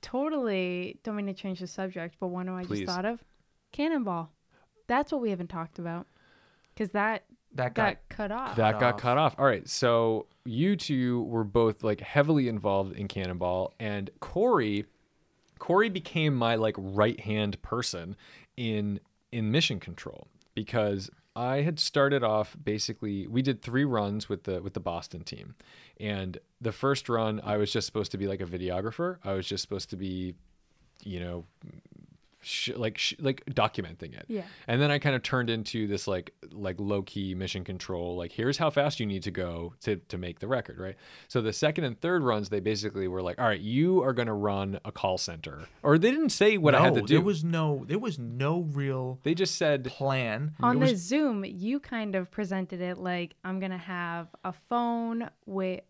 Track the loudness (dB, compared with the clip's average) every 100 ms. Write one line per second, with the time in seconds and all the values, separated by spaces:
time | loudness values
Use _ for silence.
0 | -6 -2 0 0 0 0 0 -2 -6 -8
1 | -8 -4 -4 -6 -6 -6 -8 -6 -6 -6
2 | -10 -6 -6 -4 -6 -6 -4 -4 -2 -2
3 | -2 -4 -12 _ _ _ _ -2 0 0
4 | 0 -4 -6 _ _ _ _ _ 0 0
5 | 2 -2 -2 -2 -4 -6 -8 -8 -8 -8
6 | -10 _ _ _ _ _ _ -6 -2 0
7 | 0 -2 _ _ _ -4 -2 2 2 0
8 | -10 -8 -4 -4 -4 4 4 6 2 2
9 | 2 4 4 4 4 4 -2 2 4 6
10 | 6 2 -2 _ -6 2 2 2 0 0
11 | 2 0 0 0 2 4 4 4 0 -2
12 | 0 2 4 4 4 0 2 2 0 -4
13 | -6 -4 -4 -2 0 0 -2 _ -6 -4
14 | -6 -10 -6 0 4 4 4 0 -4 _
15 | _ _ _ _ _ _ 2 4 4 0
16 | -4 0 2 4 2 4 2 0 -2 4
17 | 4 4 -2 0 0 -4 -4 -4 -4 -6
18 | -10 -12 -16 -20 -20 -6 -2 0 0 -4
19 | _ _ _ -2 2 2 2 -2 -8 -12
20 | -14 -14 -20 _ _ -8 -2 0 0 0
21 | -6 _ _ -6 -2 0 0 0 0 4
22 | 4 4 4 2 0 -4 -4 -2 -2 -4
23 | -4 -4 -2 0 2 0 -2 0 2 2
24 | 0 -2 -4 -6 -4 -4 -4 -6 -4 -6
25 | -8 -12 -12 -14 -16 -20 -20 -20 -20 _
26 | -6 -4 -4 -8 _ _ -6 -2 0 0
27 | 0 0 0 -2 0 0 2 0 -2 -4
28 | -4 -4 -4 -4 -6 -4 -2 -2 -4 -4
29 | -6 -4 -4 -4 -2 -6 -6 -8 -8 -8
30 | -6 -4 -6 -8 _ _ _ _ _ _
31 | -12 -8 -6 -8 -12 _ -20 -20 _ -20
32 | -20 _ _ _ -8 -6 -6 -2 -4 0
33 | -4 0 -2 -2 -4 0 0 0 -8 -10
34 | -14 -14 -8 -8 -8 -14 -2 2 2 2
35 | 2 0 0 0 0 -2 -2 -4 -2 -2
36 | 0 -2 -4 _ -18 -8 -6 -4 0 0
37 | -2 -6 -6 -4 -4 -6 -6 -10 -6 -4
38 | -4 -4 -6 -2 -2 2 2 2 2 0
39 | -2 -2 -4 -4 -4 -4 -8 -6 -2 -2
40 | _ -8 -8 -8 -4 -4 -4 -10 -10 -10
41 | -18 -20 -4 -2 0 2 0 2 -2 -2
42 | 0 2 4 2 0 0 0 0 -2 -2
43 | -2 -2 -4 2 2 2 0 2 6 6
44 | 4 2 0 0 2 2 0 -4 -8 -2
45 | 0 0 -2 -8 -10 -12 -16 -2 6 6
46 | 6 4 2 6 6 8 6 8 8 6
47 | 6 6 6 2 0 0 2 0 -2 -2
48 | -2 -4 -6 -2 0 0 0 -2 -2 -2
49 | -4 -4 0 2 0 2 2 2 0 -2
50 | 0 2 0 -2 -4 0 2 4 4 2
51 | 0 2 2 0 -4 -6 -4 -4 -4 -6
52 | -2 -4 -4 -6 -4 -4 -4 -6 -6 -4
53 | -4 -4 -4 -8 -8 -4 -4 -6 -8 -6
54 | -6 -6 -10 -10 -10 -10 _ 0 0 0
55 | -2 -4 -6 _ -8 -4 -2 -4 -10